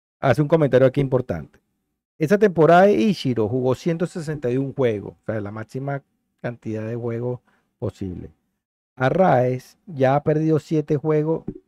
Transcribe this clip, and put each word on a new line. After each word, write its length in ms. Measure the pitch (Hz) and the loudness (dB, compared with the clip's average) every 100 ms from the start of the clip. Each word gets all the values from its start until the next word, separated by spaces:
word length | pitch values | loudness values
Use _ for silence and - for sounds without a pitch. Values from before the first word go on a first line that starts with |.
| _ _ | _ _
Hace 220 | 135 131 | 0 0
un 60 | 147 | 2
comentario 380 | 165 143 123 131 | 2 4 4 4
aquí 140 | 147 | 2
importante. 600 | 135 127 - 85 71 _ _ _ _ _ _ - | 0 -2 -2 -8 -10 _ _ _ _ _ _ -6
Esa 200 | 156 202 | 0 4
temporada 520 | 208 170 151 170 196 | 4 4 6 8 6
Ichiro 580 | 208 220 180 135 117 107 | 4 2 0 -2 -2 -2
jugó 280 | 127 127 123 | 0 -2 -2
ciento 300 | 175 165 175 | -2 -4 -4
sesenta 440 | 185 156 151 123 | -6 -8 -6 -4
y 80 | 127 | -4
un 160 | 139 | -4
juegos, 400 | 127 123 104 101 | -2 -2 -2 -8
o 120 | - - | -12 -8
sea, 140 | 107 | -8
la 120 | 101 | -8
máxima 500 | 110 113 131 139 139 - _ _ _ | -10 -12 -10 -8 -8 -10 _ _ _
cantidad 440 | 135 117 110 107 110 | -12 -10 -8 -8 -6
de 100 | 120 | -6
juegos 440 | 117 117 123 123 _ _ _ _ | -6 -6 -6 -8 _ _ _ _
posible. 540 | 107 - 95 85 82 _ _ _ _ _ _ - | -8 -6 -10 -10 -14 _ _ _ _ _ _ -4
Arraez 840 | 131 165 185 127 127 127 - _ - | 0 2 2 4 2 -2 -8 _ -12
ya 300 | 143 131 139 | 0 2 2
ha 80 | |
perdido 360 | 160 151 160 156 | 0 0 2 0
siete 380 | - 156 151 151 | 0 -2 0 -2
juegos, 460 | 156 151 156 165 - - | 0 0 0 -4 -6 -14